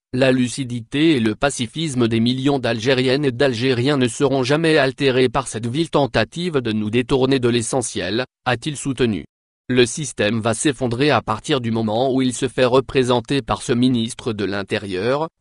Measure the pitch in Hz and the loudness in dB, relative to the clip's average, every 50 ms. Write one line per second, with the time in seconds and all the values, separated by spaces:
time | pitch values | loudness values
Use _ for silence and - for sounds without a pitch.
0 | _ _ - 127 131 131 131 131 127 120 - - 135 120 120 120 113 - - 139 | _ _ -2 2 2 4 4 2 0 -2 -2 -6 -8 -6 -6 -8 -8 -4 -2 2
1 | 156 165 156 127 110 110 107 - - 143 - - 123 110 - 151 165 160 127 123 | 2 4 4 4 2 0 0 0 -2 -2 -2 -2 -6 -6 -6 -6 -6 -4 0 0
2 | 120 113 113 113 113 120 127 131 131 143 143 135 120 120 117 113 101 131 135 127 | 2 2 2 2 2 2 0 0 0 0 0 0 0 -2 -2 -2 0 0 2 2
3 | 131 127 123 143 147 139 120 120 143 135 123 107 123 135 127 120 120 139 151 139 | 2 2 2 2 0 0 0 2 0 0 0 0 0 0 0 2 2 2 2 2
4 | 127 120 - - 143 135 135 139 127 120 147 160 165 160 156 151 135 135 131 - | 2 0 0 2 0 2 2 2 2 2 2 2 2 4 4 4 2 2 0 0
5 | 143 135 120 131 131 123 120 143 131 - - 113 113 117 117 151 170 156 - 156 | 0 2 4 4 2 2 0 -2 -4 -4 -8 -6 -6 -4 -2 -4 -4 0 0 0
6 | 139 127 - 127 107 110 - 170 175 180 156 139 120 113 107 110 107 107 107 123 | 0 2 0 0 -2 -2 -4 -6 -6 -2 -2 -2 -2 0 -2 -2 -2 0 0 0
7 | 127 120 147 131 131 131 135 135 120 120 117 120 113 - - 131 117 - - 104 | 0 2 2 2 2 2 2 2 2 2 0 0 -2 -2 -4 -4 -4 -4 -6 -6
8 | 85 90 101 113 127 - _ _ - 127 123 117 - 156 147 - - 139 135 - | -4 -4 -4 -4 -4 -6 _ _ -4 -4 -4 -2 -4 -8 -8 -6 -6 -6 -2 0
9 | 131 117 104 82 - - _ _ _ _ _ _ _ - 127 127 123 120 - - | 0 0 0 -2 -6 -12 _ _ _ _ _ _ _ -2 4 4 4 2 2 -8
10 | 151 - - - 104 104 117 113 104 113 113 - - 156 131 - 131 120 117 117 | -10 -8 -4 -2 0 0 0 0 -2 -2 -2 0 -2 -2 -2 -2 -2 -4 -2 0
11 | 143 151 139 110 - - 110 104 - - 156 131 120 113 110 113 113 110 107 117 | 0 2 2 0 0 -2 -6 -4 -2 -2 -2 -2 -2 -2 -2 -2 -2 0 0 0
12 | 131 135 127 131 131 127 120 - 139 123 - - 127 123 120 131 127 - - 139 | 0 0 0 2 0 0 -2 -2 -4 -4 0 2 2 4 4 2 2 2 0 0
13 | 127 120 127 123 113 - 143 139 123 - 107 - - - 123 120 123 131 127 117 | 2 2 2 0 0 -2 -4 -4 -2 -4 -6 -4 -2 -2 0 2 2 2 2 0
14 | 113 113 - - - 123 110 101 104 92 98 101 98 - 113 107 101 101 92 90 | -2 -4 -6 -8 -8 -8 -4 -4 -4 -4 -4 -4 -6 -4 -6 -6 -4 -4 -6 -4
15 | 101 120 131 147 160 170 _ _ | -2 -2 -2 -2 -4 -6 _ _